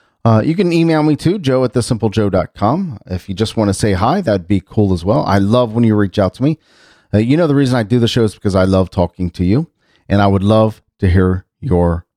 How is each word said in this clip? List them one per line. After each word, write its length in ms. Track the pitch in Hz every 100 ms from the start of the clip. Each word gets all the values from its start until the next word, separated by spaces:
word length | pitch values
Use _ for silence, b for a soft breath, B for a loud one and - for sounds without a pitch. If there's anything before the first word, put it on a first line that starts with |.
| _ _ 117
Uh, 160 | 110
you 120 | 107 170
can 180 | 180
email 300 | 170 165 156
me 120 | 151 143
too, 240 | 160 208
joe 240 | 135 131
at 80 | 127
the 100 | 127
simple 280 | 110 113 110
joe 200 | 104 104
dot 240 | 92 82
com. 460 | - 104 160 190 110 -
If 240 | 92 -
you 60 | 92
just 200 | 107 -
wanna 180 | 104
say 200 | 95 110
hi, 260 | 92 113 185
that'd 280 | 165 101 82
be 120 | 101
cool 320 | - - 101
as 140 | 90 87
well. 180 | 127
I 140 | 98 101
love 340 | 98 120 120
when 140 | 113 117
you 100 | 104
reach 240 | 98 107
out 140 | 92
to 100 | -
me. 160 | 139 156 b b b b b
Uh, 60 | 104
you 180 | 117 151
know 100 | 170
the 80 | 139
reason 220 | 135 123
I 60 |
do 160 | 104 120
the 100 | 117
show 160 | 127 110
is 80 |
because 220 | - 107 95
I 100 | 92
love 240 | 95 90
talking 400 | - 87 - 90
to 140 | - 90
you, 260 | 117 165 _ _ _ -
and 120 | 98
I 60 | 101
would 160 | 95
love 400 | 98 110 110 107 _ _
to 100 | 95
hear 360 | 92 92 92 - _
your 440 | 139 87 87 85 -